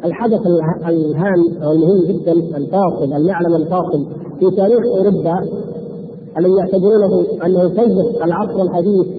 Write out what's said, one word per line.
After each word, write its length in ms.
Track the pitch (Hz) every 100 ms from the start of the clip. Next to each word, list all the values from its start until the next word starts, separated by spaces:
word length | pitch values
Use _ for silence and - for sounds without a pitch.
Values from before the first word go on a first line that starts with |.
| -
الحدث 360 | - 240 214
اله-، 460 | 180 170 156 170 170
الهام 760 | 165 151 147 196 180 170 -
أو 80 | 151
المهم 280 | 160 160 196 165
جدًا 240 | 170 175
الفاصل، 840 | 170 165 147 143 180 185 127 139
المعلم 420 | 143 165 185 175 165
الفاصل 500 | 156 180 170 156 139 - - -
في 120 | 185
تاريخ 340 | 190 196 240 233 190
أوروبا 440 | 202 175 160 180 165 - - - - - - - - 160
الذي 160 | 180
يعتبرونه 720 | 190 185 196 185 220 196 185 175 - 175
أنه 240 | 180 180
سيد 280 | 175 240 190 170 -
العصر 380 | 160 165 208 190
الحديث 460 | 185 170 180 196 170